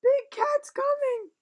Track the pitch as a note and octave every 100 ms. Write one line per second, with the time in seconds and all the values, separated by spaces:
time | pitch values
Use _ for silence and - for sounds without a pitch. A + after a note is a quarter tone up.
0 | A#4+ C#5 A4+ - B4+ D5 D5 - C#5 C#5+
1 | C#5 A#4+ F#4+ _